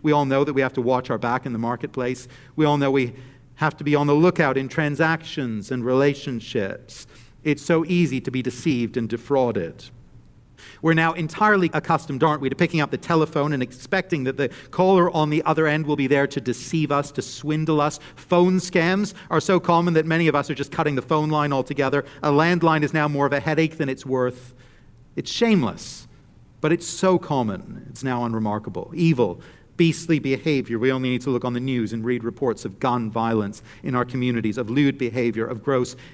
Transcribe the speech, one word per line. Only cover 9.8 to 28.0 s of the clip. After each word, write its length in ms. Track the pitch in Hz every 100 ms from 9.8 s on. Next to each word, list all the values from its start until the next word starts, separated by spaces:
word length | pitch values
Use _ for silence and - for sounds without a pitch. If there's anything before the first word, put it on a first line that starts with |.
| - - - - - - - - - -
We're 120 | 165
now 200 | 160 165
entirely 560 | 165 156 - 214 202 170
accustomed, 480 | 156 - 160 - 135
aren't 200 | 160 147
we, 80 | 131
to 60 | 135
picking 260 | 170 160
up 100 | 143
the 60 | -
telephone 560 | - 165 156 156 143
and 100 | 143
expecting 600 | 123 - - 190 185 160 127
that 100 | 131
the 140 | 135 - -
caller 380 | - 185 190 175
on 180 | 165 151
the 120 | 151
other 220 | 160 156 156
end 200 | 151 151
will 100 | 147
be 120 | 131
there 200 | 139 139
to 140 | 139
deceive 500 | - 117 - 165 147
us, 200 | 143 143
to 80 | -
swindle 580 | - - 147 156 156 151
us. 180 | 147 - - -
Phone 400 | - 175 180 185
scams 560 | 180 185 165 190 208 - -
are 100 | 165
so 180 | - 180
common 360 | 170 170 175
that 120 | 160 156
many 220 | 165 165
of 80 | 143
us 140 | 139
are 40 |
just 200 | 139 139
cutting 220 | - 151 135
the 60 |
phone 280 | 120 156 151
line 240 | 151 147
altogether. 500 | 139 127 143 135 139 - -
A 60 | 151
landline 540 | 143 165 175 170 156
is 100 | 147
now 140 | 160 147
more 180 | 143 143
of 60 |
a 80 | 139
headache 380 | 160 156 160 160
than 100 | 139
it's 180 | 131 127
worth. 480 | 127 127 123 - - - - - - - -
It's 160 | -
shameless, 800 | - 233 208 117 78 - - - - - - - -
but 140 | 156
it's 140 | 170 -
so 300 | - 190 180
common. 680 | - 143 113 92 - - -
It's 140 | -